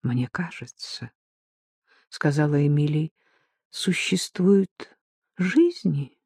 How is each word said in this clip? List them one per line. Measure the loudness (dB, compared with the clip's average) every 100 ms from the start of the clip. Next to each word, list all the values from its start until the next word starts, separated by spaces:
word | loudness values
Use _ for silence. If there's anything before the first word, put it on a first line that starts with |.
Мне | -2 -2 -2
кажется, — | -6 -8 -10 -18 _ -14 -14 -14 _ _ _ _ _ _ _ _ _ _
сказала | -2 0 2 2 2 4
Эмили, — | 2 2 0 -4 _ _ _ _ _ _
существуют | -4 -2 -2 -2 -4 -4 0 4 4 2 _ -20 _ _ _ _ -4
жизни | 0 4 4 2 -2 -2 -6 _